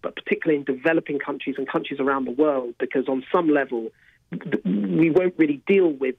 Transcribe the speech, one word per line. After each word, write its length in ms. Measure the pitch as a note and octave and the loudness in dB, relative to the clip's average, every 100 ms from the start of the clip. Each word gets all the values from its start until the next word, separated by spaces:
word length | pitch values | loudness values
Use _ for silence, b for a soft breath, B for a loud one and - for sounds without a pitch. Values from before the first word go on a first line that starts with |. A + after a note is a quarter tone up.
but 140 | - - | -10 -8
particularly 420 | - - E3 D3 | -4 -2 2 0
in 40 | |
developing 560 | C#3+ B2+ E3 E3 D#3+ C#3+ | 0 -2 2 0 0 -4
countries 360 | D3 C#3 - C3 | -4 -8 -6 -6
and 100 | C3+ | -4
countries 320 | E3 - C#3 | -4 -4 -4
around 260 | C3+ C3+ B2+ | 0 0 -2
the 60 | |
world, 440 | B2 D3+ C3+ B2 - | 2 2 2 -4 -6
because 300 | B2+ C3+ B2 | -4 -2 0
on 160 | C3 - | -2 0
some 180 | F#3 E3 | 0 4
level, 420 | C#3+ C3 A#2+ A2+ _ b b - | 2 2 -4 -6 _ b b -12
th-, 320 | - E3 - | -12 -6 -4
we 460 | F#3 G3+ G3+ E3 E3 | 0 0 2 2 4
won't 260 | D#3 F3+ F3+ | 4 2 0
really 240 | D3+ C#3+ - | 0 0 2
deal 220 | G3 F3 | 4 4
with 260 | C3+ C3 | 2 -4